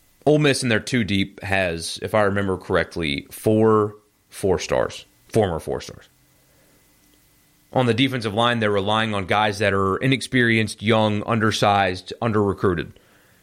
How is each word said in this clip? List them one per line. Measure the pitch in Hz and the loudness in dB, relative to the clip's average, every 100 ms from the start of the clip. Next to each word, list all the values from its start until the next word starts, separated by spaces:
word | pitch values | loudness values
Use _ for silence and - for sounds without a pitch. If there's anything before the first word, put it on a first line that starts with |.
| _ _ - | _ _ 0
Ole | 151 | 2
Miss | 147 127 | 2 2
in | 127 | 0
their | 107 | -2
two | - 127 | 0 -2
deep | 98 98 95 - | 0 0 -2 -6
has, | 98 95 90 85 82 - | -4 0 0 -4 -8 -8
if | 98 | -2
I | 107 | 2
remember | 101 101 98 92 | 2 0 -2 -4
correctly, | - 90 82 87 78 73 - | -2 -2 -2 -4 -4 -4 -8
four | - 110 110 110 107 104 - _ _ _ | -4 0 4 4 4 0 -6 _ _ _
four | - 98 85 | -6 -2 -2
stars, | - 65 - - - _ _ | -2 -2 -2 -6 -20 _ _
former | 113 98 80 | 0 0 -2
four | - 65 | -6 -8
stars. | - - - _ _ _ _ _ _ _ _ _ _ _ _ _ _ _ _ | -10 -18 -20 _ _ _ _ _ _ _ _ _ _ _ _ _ _ _ _
On | 131 | 0
the | 123 | 0
defensive | 110 131 127 110 | 2 0 -2 -4
line, | 104 120 117 | 0 0 0
they're | 107 | 0
relying | 101 101 110 113 | 0 0 0 -2
on | 101 90 | -4 -2
guys | 104 107 98 | 0 0 0
that | 104 | 0
are | 98 98 95 | 2 0 0
inexperienced, | 131 135 - 127 117 113 107 - | 0 -2 0 0 2 2 0 -2
young, | 104 110 107 104 | 0 2 2 0
undersized, | - 113 107 - 107 101 95 92 - - | -2 0 0 2 2 4 0 -2 -10 -6
under-recruited. | 117 107 101 90 101 85 - - _ _ _ _ | -2 2 0 0 0 -2 -6 -14 _ _ _ _